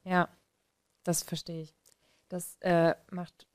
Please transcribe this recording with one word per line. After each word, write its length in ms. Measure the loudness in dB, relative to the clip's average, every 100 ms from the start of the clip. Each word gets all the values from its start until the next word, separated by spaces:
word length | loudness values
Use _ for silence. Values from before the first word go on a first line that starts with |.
Ja, 240 | -2 0 0 _ _ _ _ _ _ _
das 180 | -4 -4
verstehe 400 | -4 -10 -10 -12
ich. 120 | -14 _ _ _ _ _ _
Das, 280 | -12 -12 -6
äh, 340 | 2 4 4 2 _
macht, 360 | -12 -12 _ _